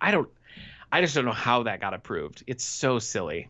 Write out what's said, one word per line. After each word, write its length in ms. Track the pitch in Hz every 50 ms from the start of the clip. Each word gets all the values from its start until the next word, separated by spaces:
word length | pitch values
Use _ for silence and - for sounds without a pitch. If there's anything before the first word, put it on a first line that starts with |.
I 100 | - 196
don't, 160 | 208 170 - - - _ _ - - - - - - - - -
I 80 | - 165
just 140 | 180 160 135
don't 80 | 147 127
know 80 | 123
how 320 | 110 113 - 123 123 123 117
that 160 | 113 98 92
got 140 | 101 98 95
approved. 500 | 90 - - 104 82 73 76 - - -
It's 160 | - 127 - -
so 360 | - - - - 131 127 117
silly. 480 | - - - - 90 78 78 85 -